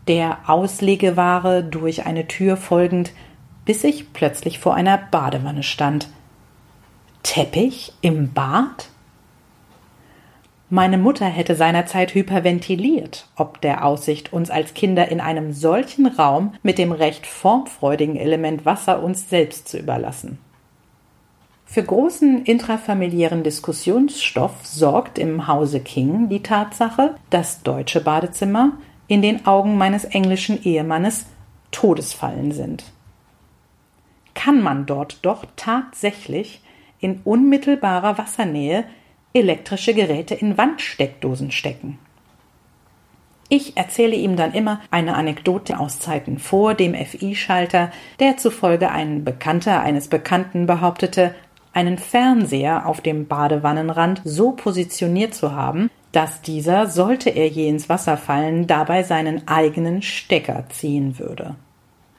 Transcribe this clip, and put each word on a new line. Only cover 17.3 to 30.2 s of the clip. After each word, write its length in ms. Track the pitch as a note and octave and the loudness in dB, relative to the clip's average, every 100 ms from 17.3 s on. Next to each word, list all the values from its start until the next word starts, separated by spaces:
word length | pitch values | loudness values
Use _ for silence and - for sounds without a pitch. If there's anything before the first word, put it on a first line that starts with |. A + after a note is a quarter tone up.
| - F#3+ B3 C4+ - C#3 D3 D3+ D3 | -2 2 2 0 -4 0 0 0 -2
Element 500 | D3+ D#3+ D#3 D#3 D#3 | 0 0 0 -2 -2
Wasser 380 | D#3+ - F3+ | 0 0 0
uns 260 | F3 F#3 - | 0 -6 -2
selbst 380 | F3 D#3 - - | 0 0 -4 -12
zu 100 | - | -10
überlassen. 640 | C#3 B2 A2 C3 - C3+ _ _ _ _ _ _ _ _ _ _ _ _ - | -6 -4 -6 -10 -14 -16 _ _ _ _ _ _ _ _ _ _ _ _ -6
Für 180 | A3+ | -2
großen 600 | - G3 D#4+ - C#4+ B3 A#3+ | 0 2 2 4 4 4 2
intrafamiliären 1000 | A#3 A#3 A3 - G3 F3+ E3+ E3 E3 | 0 0 -4 -2 -2 0 2 2 2
Diskussionsstoff 1200 | D#3 D#3 - D#3 F3 A#3 C#4+ - - - C3 - - | -2 -4 -6 -4 0 2 2 0 -4 0 -2 -4 -8
sorgt 540 | D3 D3 D3 - - | 0 2 2 0 -4
im 280 | E3 D#3+ D3 | -4 -2 0
Hause 340 | D3 D3 C#3 | 0 0 -2
King 480 | B2+ C#3 C3 G3+ A3+ | -4 -2 0 2 0
die 120 | G3+ | -2
Tatsache, 720 | - G#3 G#3 - A3+ A3+ D4 D4 - | 0 0 0 -2 -2 2 0 0 -2
dass 340 | F3 E3 - | -2 -2 -6
deutsche 360 | - C3+ C3 E3 | -4 -4 -2 0
Badezimmer 720 | D3+ D#3 F3 - G3 G#3+ C#4 C#4+ - - - | 2 0 0 -2 0 4 2 2 -12 -12 0
in 140 | G#3 | 2
den 240 | G#3 A3 G3 | 2 2 4
Augen 320 | G3 G3+ G3+ | 4 4 2
meines 280 | F#3+ G3+ - | 2 0 -2
englischen 580 | G3 | 0